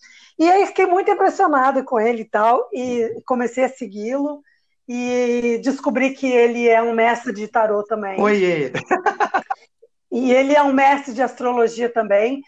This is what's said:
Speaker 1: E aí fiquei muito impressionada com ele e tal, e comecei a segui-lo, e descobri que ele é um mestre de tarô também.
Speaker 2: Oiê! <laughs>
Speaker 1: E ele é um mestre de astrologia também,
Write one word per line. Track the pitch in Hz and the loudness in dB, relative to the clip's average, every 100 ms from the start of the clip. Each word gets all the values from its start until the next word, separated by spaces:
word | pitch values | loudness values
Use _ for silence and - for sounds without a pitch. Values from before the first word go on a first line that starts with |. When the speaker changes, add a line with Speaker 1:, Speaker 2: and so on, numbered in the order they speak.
| - - - - | -20 -20 -18 0
Speaker 1:
E | 330 | 2
aí | 392 381 | 4 2
fiquei | - 370 | 0 2
muito | 359 415 | 2 0
impressionada | 392 381 - 359 285 262 262 | 2 0 2 0 2 2 0
com | 269 233 | -2 -2
ele | 226 233 | 0 -2
e | - | -4
tal, | 208 220 262 - | 0 2 2 -2
e | 277 254 240 226 240 | -6 -4 -2 -4 -6
comecei | - 247 240 254 | -4 -2 -2 -2
a | 254 | -4
segui-lo, | 262 214 202 220 269 294 294 _ _ _ _ - | -4 -12 -10 -6 -4 -6 -8 _ _ _ _ -12
e | 247 247 247 240 240 240 233 | -8 -4 -2 0 0 0 -2
descobri | 262 269 294 240 269 | -2 -2 -2 0 -2
que | 269 269 | -2 0
ele | 247 240 233 233 | 2 2 2 2
é | 226 | 4
um | 233 | 2
mestre | 226 226 233 247 | 0 0 0 -6
de | 202 214 | -10 -4
tarô | 233 214 208 | -2 0 -2
também. | 208 220 196 190 | -4 -6 -6 -2
Speaker 2:
Oiê! | 208 208 180 165 143 | 2 2 2 0 -4
<laughs> | - - 370 392 - 403 359 - - _ _ _ _ - 233 | -6 -4 -2 -2 -4 -4 -4 -6 -12 _ _ _ _ -8 -4
Speaker 1:
E | 254 | 2
ele | 254 269 | 2 4
é | 294 | 4
um | 285 | 4
mestre | 269 269 285 277 | 4 4 2 -2
de | 226 | -4
astrologia | 247 - 247 247 226 226 240 | -4 -2 -4 0 0 0 -4
também, | 233 214 202 220 277 | -2 0 2 2 -4